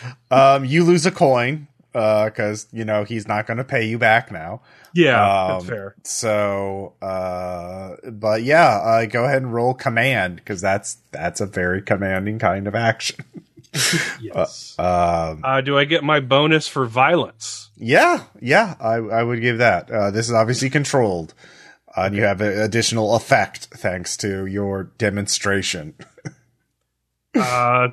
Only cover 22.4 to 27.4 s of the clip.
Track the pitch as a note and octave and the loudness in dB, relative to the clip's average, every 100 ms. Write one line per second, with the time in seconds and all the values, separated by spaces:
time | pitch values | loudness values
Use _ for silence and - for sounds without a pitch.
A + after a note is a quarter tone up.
22.4 | G#2+ G2+ G#2+ A2+ A2 A2+ G#2 A2 - B2+ | -2 -2 0 0 0 0 0 0 2 2
23.4 | F#2+ - - - G2+ F2+ E2+ - G#2+ F#2+ | 2 -6 -18 -8 -6 -6 -8 -8 -6 -6
24.4 | F#2+ G2 G2+ G2 F#2 - G#2+ G2 G2+ - | -4 -4 -4 -4 -8 -4 -2 -2 -4 -2
25.4 | G2+ G2 F#2 F2 D2+ - - _ - - | 0 0 -2 -6 -10 -16 -20 _ -20 -20
26.4 | _ _ _ _ _ _ _ _ _ C4 | _ _ _ _ _ _ _ _ _ -2